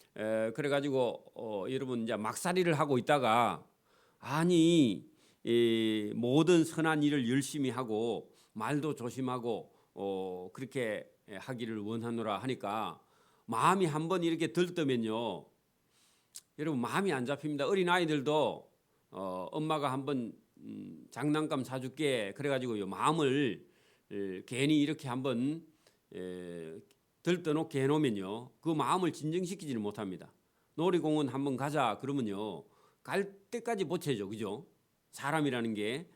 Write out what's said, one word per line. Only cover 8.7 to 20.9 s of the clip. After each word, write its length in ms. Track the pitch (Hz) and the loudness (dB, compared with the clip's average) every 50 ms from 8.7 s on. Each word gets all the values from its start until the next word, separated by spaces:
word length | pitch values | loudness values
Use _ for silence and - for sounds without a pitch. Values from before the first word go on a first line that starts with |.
| 147 147 156 151 139 | -2 -2 -2 -4 -4
조심하고, 760 | - 117 120 113 127 131 127 127 127 113 120 107 90 - - _ _ _ _ _ | -6 -8 -8 -6 -4 -4 -4 -4 -2 -2 -2 -4 -4 -6 -12 _ _ _ _ _
어, 560 | - 98 98 98 95 95 92 90 90 90 95 - | -6 -4 -2 -2 -2 -4 -6 -8 -8 -10 -12 -12
그렇게 540 | - 135 - - 135 120 110 104 87 - - _ _ _ - | -12 -12 -8 -6 -4 -4 -2 -4 -6 -8 -12 _ _ _ -16
하기를 500 | 101 95 - - 131 113 120 110 113 107 | -14 -12 -10 -10 -8 -8 -6 -6 -6 -6
원하노라 600 | 101 104 113 117 110 117 117 113 110 110 101 95 | -6 -6 -6 -6 -4 -4 -4 -4 -2 -2 -4 -2
하니까 640 | 107 131 123 - - 98 104 110 104 87 76 - _ _ _ _ _ _ _ _ _ | -4 -6 -6 -4 -4 -4 -4 -4 -4 -6 -8 -12 _ _ _ _ _ _ _ _ _
마음이 400 | - 117 113 139 165 185 196 185 | -6 -2 2 4 4 6 4 2
한 220 | 156 143 151 160 | 2 0 -2 -2
번 160 | 165 190 180 170 | 0 0 0 0
이렇게 280 | 165 165 160 165 156 - | 0 0 0 -2 0 0
들뜨면요, 920 | 175 180 175 175 175 156 135 127 117 113 107 110 117 120 110 90 80 - - _ _ _ _ _ _ _ _ _ _ _ _ _ _ _ _ - - - _ _ - | 0 0 0 0 -2 0 0 0 0 0 0 -2 -2 -2 -4 -6 -6 -10 -16 _ _ _ _ _ _ _ _ _ _ _ _ _ _ _ _ -20 -20 -20 _ _ -6
여러분, 200 | 151 160 147 123 | -4 -2 -2 -2
마음이 300 | 117 113 131 175 202 190 | -2 0 0 0 2 2
안 140 | 151 131 123 | 0 0 -2
잡힙니다. 420 | 135 143 135 151 151 147 139 143 | -2 -4 -4 -4 -4 -2 -2 0
어린 220 | - 202 190 180 175 | 0 2 2 4 4
아이들도, 800 | 175 180 175 156 151 143 127 143 151 156 135 107 82 - - _ _ _ _ _ _ _ _ _ | 4 4 4 2 0 0 2 2 2 4 2 2 0 -4 -10 _ _ _ _ _ _ _ _ _
어, 360 | - 92 95 92 92 92 90 - | -10 -8 -8 -6 -6 -8 -8 -6
엄마가 400 | - 156 151 160 156 151 143 135 | -6 -4 -2 -2 0 0 0 0
한번, 420 | 131 139 135 143 143 127 117 104 - - _ _ _ | -2 -2 -2 -2 -2 -2 -4 -6 -10 -14 _ _ _
음, 480 | - - 107 107 104 98 95 | -20 -16 -14 -12 -12 -12 -14